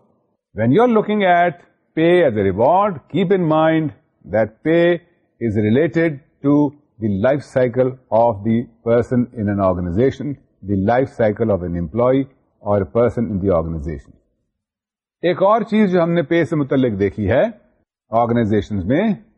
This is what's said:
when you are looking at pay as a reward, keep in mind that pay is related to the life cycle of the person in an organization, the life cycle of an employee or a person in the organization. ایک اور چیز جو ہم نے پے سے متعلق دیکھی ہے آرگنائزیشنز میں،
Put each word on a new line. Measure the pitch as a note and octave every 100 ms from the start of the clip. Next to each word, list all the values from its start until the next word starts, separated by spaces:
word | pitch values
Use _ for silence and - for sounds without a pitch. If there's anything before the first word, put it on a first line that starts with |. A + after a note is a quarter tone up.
| _ _ _ _ _
when | F#2 A2+
you | D3
are | B3
looking | A3 G3+ G#3
at | F#3+ F3 F3 F3 _ _ _ -
pay | E3 F3+
as | D#3+
a | G#2+
reward, | G2 F#2 B2 F3+ G#3 D#3+ -
keep | D#3 F#3
in | G3
mind | E3+ D#3 D#3+ D#3+ D#3 - _ _ -
that | G2 G#2+ -
pay | D#3 E3 E3+ E3+ - _ _ _
is | A#2 G#2
related | G#2+ A#2 E3 E3 E3 C#3 - _
to | C#3 D3 D3 C#3+ _ _
the | G#2+
life | G2 A#2+ C#3+
cycle | - - B2+ A#2+ B2+ B2+ _
of | G#2+ A#2 G#2
the | G#2 A2+ A#2 _
person | A#2 A#2 A2+ B2 A#2+
in | - G2+
an | G2+
organization, | F#2+ F2+ F2+ F2 C3 C3 C#3 C#3 _ _
the | G2 G2+
life | G2 A#2+ C3+
cycle | - A2 G#2 A2+
of | G2
an | F2+ E2+
employee | E2+ A2 B2 C3+ C3+ _ _ _
or | G#2 G#2
a | F#2+
person | A#2 A#2+ - A2+
in | G2+
the | G2
organization. | E2+ E2 E2 D2+ D2 - _ _ _ _ _ _ _ _ _ _ _
ایک | E3 D#3+
اور | F#3+ A3+ A3
چیز | G#3 G#3
جو | F3+
ہم | E3+
نے | E3+ D3+
پے | E3+ E3
سے | D#3+
متعلق | C#3 C#3+ B2+ G2+
دیکھی | G2 - G2+
ہے | A#2+ G#3 A3+ _ _ _ _ _ A2
آرگنائزیشنز | A#2+ A#2+ A2 G#2+ F#2+ G#2 F2+
میں، | C#3+ A3 F#3+ -